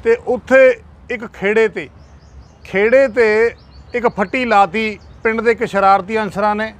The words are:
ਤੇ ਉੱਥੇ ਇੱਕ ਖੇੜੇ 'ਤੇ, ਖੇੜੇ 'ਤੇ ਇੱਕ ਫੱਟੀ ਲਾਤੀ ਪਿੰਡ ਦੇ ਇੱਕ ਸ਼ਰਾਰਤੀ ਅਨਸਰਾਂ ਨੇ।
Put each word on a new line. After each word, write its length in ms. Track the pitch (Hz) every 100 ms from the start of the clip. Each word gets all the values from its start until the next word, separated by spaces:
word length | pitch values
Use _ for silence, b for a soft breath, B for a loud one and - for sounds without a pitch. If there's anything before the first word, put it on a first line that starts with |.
ਤੇ 140 | 233 226 -
ਉੱਥੇ 540 | 240 - 262 262 233 - - -
ਇੱਕ 140 | 233 226
ਖੇੜੇ 340 | - 196 220 220
'ਤੇ, 220 | 180 143 - - - - - - _
ਖੇੜੇ 440 | - 190 214 254 269
'ਤੇ 480 | 214 220 214 226 - - - - 247
ਇੱਕ 120 | 226
ਫੱਟੀ 380 | - 202 262 247
ਲਾਤੀ 540 | 208 196 196 220 202 - -
ਪਿੰਡ 180 | 226 226
ਦੇ 100 | 226
ਇੱਕ 140 | 220 226
ਸ਼ਰਾਰਤੀ 540 | 196 196 196 185 220
ਅਨਸਰਾਂ 360 | 214 180 208 208
ਨੇ। 180 | 220 214